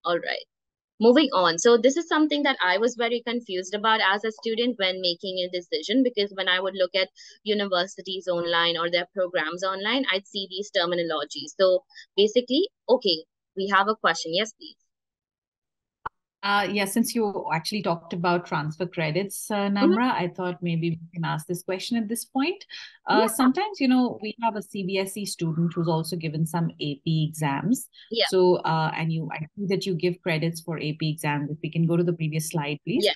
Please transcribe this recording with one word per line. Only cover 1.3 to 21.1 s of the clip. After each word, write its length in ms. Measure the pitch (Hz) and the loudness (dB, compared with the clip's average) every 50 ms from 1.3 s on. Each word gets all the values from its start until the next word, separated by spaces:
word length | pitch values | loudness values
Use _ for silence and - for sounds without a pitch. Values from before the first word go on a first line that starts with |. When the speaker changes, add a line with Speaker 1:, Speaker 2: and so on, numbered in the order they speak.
| - | 2
Speaker 1:
on. 240 | 185 180 170 165 170 | 2 2 2 2 4
So 180 | - 240 240 | 6 6 6
this 180 | 233 214 262 277 | 8 6 4 4
is 120 | 339 330 | 2 -2
something 340 | - 359 311 311 302 294 294 285 | 0 2 2 4 2 2 0 0
that 140 | 277 269 - 180 | 0 0 2 2
I 160 | 180 180 196 | 2 2 2
was 160 | 226 247 240 | 2 0 0
very 260 | 226 240 233 240 233 233 | 0 -2 -2 -2 -2 -4
confused 500 | 240 226 240 240 - 185 180 185 185 - | -4 -6 -6 -6 -4 -6 -6 -4 -4 -6
about 260 | 208 202 220 220 220 196 | 0 2 2 2 4 4
as 160 | 190 196 208 214 | 2 2 2 -2
a 80 | 220 | -4
student 460 | 220 - - 226 226 214 240 247 233 | -6 -4 -4 -4 -2 0 0 -2 0
when 240 | 202 196 185 185 190 | 0 -2 -2 -2 0
making 360 | 185 180 175 175 - 190 185 | -2 -2 -2 -2 -6 -6 -4
a 120 | 185 180 180 180 | -4 -4 -4 -4
decision, 480 | 180 175 _ 165 147 156 185 214 269 262 | -6 -6 _ -6 -6 -4 0 2 2 2
because 280 | 247 240 214 202 202 196 | 2 2 0 -2 -2 -2
when 120 | 196 185 | -2 0
I 120 | 190 180 185 | 2 2 2
would 160 | 190 190 190 | 0 -4 0
look 200 | 190 185 180 - | 0 -2 0 2
at 140 | 190 190 - _ - - - - _ _ | -2 -2 -2 _ -20 -20 -20 -20 _ _
universities 840 | 208 208 208 202 202 185 175 180 196 - - 180 190 190 190 - | -2 -2 0 0 0 0 0 0 -2 -6 -14 -12 -10 -10 -8 -4
online 500 | 185 175 170 170 170 175 170 170 170 170 | -4 -2 -2 -2 0 0 2 2 2 0
or 120 | 160 170 175 | 0 -2 0
their 180 | 175 175 175 _ _ | 0 -2 -2 _ _
programs 500 | 196 185 175 180 170 156 156 170 180 190 | -4 -4 -2 0 -2 -2 -2 -4 -4 -4
online, 420 | 190 190 190 196 214 240 277 262 - | -4 -4 -4 -2 -2 0 0 0 0
I'd 160 | 185 196 196 | 0 -2 -4
see 200 | - - 202 190 185 | -6 -8 -8 -8 -8
these 220 | 185 185 202 - - | -8 -10 -10 -4 -2
terminologies. 800 | 196 170 175 175 175 170 165 156 151 147 - - 147 143 156 - - | -2 0 0 0 -2 -2 -2 -2 -4 -4 -6 -10 -14 -14 -14 0 2
So 240 | 190 185 185 185 _ _ _ - - _ _ | 4 4 4 2 _ _ _ -20 -20 _ _
basically, 500 | 190 202 214 - 247 247 - 254 302 392 - _ _ _ - | 4 4 4 4 2 2 2 0 0 0 0 _ _ _ 2
okay, 360 | 254 254 - 196 165 156 - _ _ _ _ _ _ | 2 2 4 0 0 0 -4 _ _ _ _ _ _
we 120 | 190 190 202 202 | -6 -2 2 2
have 140 | 190 196 | 2 2
a 80 | 208 220 | 2 -2
question. 380 | _ - 180 165 - - 165 165 | _ 0 0 0 0 -4 -4 -2
Yes, 200 | 185 220 220 - | -2 -2 -2 -6
please. 220 | _ - - _ _ _ _ _ _ _ _ _ _ _ _ _ _ _ _ _ _ _ _ _ _ _ _ _ _ _ - _ _ _ _ _ _ - | _ -20 -20 _ _ _ _ _ _ _ _ _ _ _ _ _ _ _ _ _ _ _ _ _ _ _ _ _ _ _ -14 _ _ _ _ _ _ -2
Speaker 2:
Uh, 240 | 202 202 202 202 180 | 2 2 2 2 2
yeah, 140 | 202 208 196 | 0 -2 -2
since 280 | 190 - 233 226 - - | 0 2 0 0 0 0
you 320 | 240 220 208 196 - - 147 156 | 0 0 0 -2 -4 -4 -2 -2
actually 300 | 165 160 - 208 208 180 | -2 -2 -4 -6 -2 0
talked 300 | 196 170 170 - - - | -2 -2 -2 -4 -8 -6
about 340 | 175 170 180 175 175 175 | -2 2 2 2 2 0
transfer 400 | - 180 156 151 156 156 _ 180 | -2 -4 -4 -4 -4 -4 _ -6
credits, 640 | 170 - 175 160 156 151 175 202 196 - - - - | -6 -2 -2 -2 0 0 -2 -2 -2 -8 -12 -6 -4
uh, 60 | 220 | -2
Speaker 1:
Mm-hmm. 200 | 202 202 202 202 | 0 0 0 2
Speaker 2:
Namra, 340 | 202 247 330 359 - 247 262 | 4 4 4 4 4 2 0
I 160 | - - 175 | 0 0 -2
thought 300 | 175 175 - 180 180 175 - 180 | -4 -4 -4 -6 -6 -6 -4 -4
maybe 260 | 175 170 165 160 170 | -2 -2 0 0 -2
we 100 | 165 165 165 165 | -4 -4 -10 -12